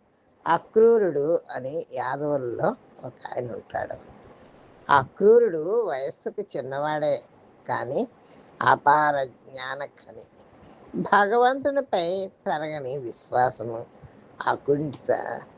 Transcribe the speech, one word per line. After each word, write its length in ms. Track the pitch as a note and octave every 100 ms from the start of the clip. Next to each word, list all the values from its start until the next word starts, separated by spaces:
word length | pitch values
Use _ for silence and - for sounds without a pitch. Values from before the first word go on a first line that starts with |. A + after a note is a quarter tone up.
| _ _ _ _ D3+
అక్రూరుడు 920 | F3 - A3 A3+ A#3 F#3+ C#3+ D3 E3+ -
అని 340 | C3+ C3 D#3 -
యాదవుల్లో 840 | B2+ B2 C#3 D3 C#3+ B2+ A2 D#3+ B3+ - -
ఒక 100 | C3 - - -
ఆయన 160 | B2
ఉంటాడు. 440 | G2 - - - - - - - - - - - - -
అక్రూరుడు 960 | C#3+ C3 - G3 A#3+ A#3 E3 D#3+ A3+ G#3
వయస్సుకు 680 | C3+ C#3 - A3+ G#3+ G3+ D#3+
చిన్నవాడే, 680 | B2+ C#3 D3+ D3+ D3 C3 - _ - _ -
కానీ 380 | A#2 A#2 D3 B3+ _ _ - - -
అపార 600 | B2+ C3+ C#3+ D3+ D3+ C#3+
జ్ఞానఖని, 1000 | C3+ - - C3 B2+ C#3 C#3 _ - A2+ - _ - - - - - -
భగవంతునిపై 1400 | F3+ G3 G3+ A#3 B3 C4+ C#4 C#4 C4 G3+ E3+ F#3+ F#3+ - G#3
తరగని 520 | D#3 D#3 D#3 C3 C#3+
విశ్వాసము, 880 | A#2+ - - B2 B2 A#2 A2+ A2+ A#2+ - - - - - -
అకుంఠిత 960 | A#2+ - C#3+ D3+ B2 - A#2 - - -